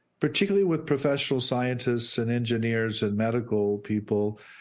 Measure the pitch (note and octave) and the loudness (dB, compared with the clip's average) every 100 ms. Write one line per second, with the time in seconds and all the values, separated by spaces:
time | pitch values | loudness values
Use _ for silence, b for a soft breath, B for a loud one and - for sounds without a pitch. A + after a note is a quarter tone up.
0 | b _ D3+ D3+ G3+ G3 F#3+ D#3+ E3 C#3 | b _ -2 0 2 2 2 0 0 0
1 | C#3+ C#3 - C3+ A#2+ B2 B2+ B2 B2 A#2+ | 2 0 0 0 0 0 0 -2 0 0
2 | A#2 - A#2 A#2+ A#2 A#2 A2+ A2+ A2+ G#2+ | -2 -2 0 0 0 0 0 0 0 0
3 | G#2+ G#2 A2+ A#2+ A#2 G#2+ G#2 G2+ - G#2+ | -2 0 0 0 0 0 0 -2 -2 -4
4 | G#2+ G#2 G#2 G#2+ B B | 0 0 0 -4 B B